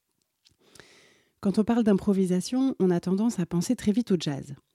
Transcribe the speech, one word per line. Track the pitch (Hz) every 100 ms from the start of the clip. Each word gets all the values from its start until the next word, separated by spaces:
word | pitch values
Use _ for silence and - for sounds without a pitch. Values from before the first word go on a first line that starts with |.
| _ _ _ _ _ _ _ - - _ _ _ _ _
Quand | 202 202
on |
parle | 208 233
d'improvisation, | 220 190 - 190 185 180 - 254 269 -
on | 190
a | 175
tendance | - 190 233 202
à | 170
penser | 175 175 254
très | 214
vite | 202 233
au | 180
jazz. | 156 139 139 139 _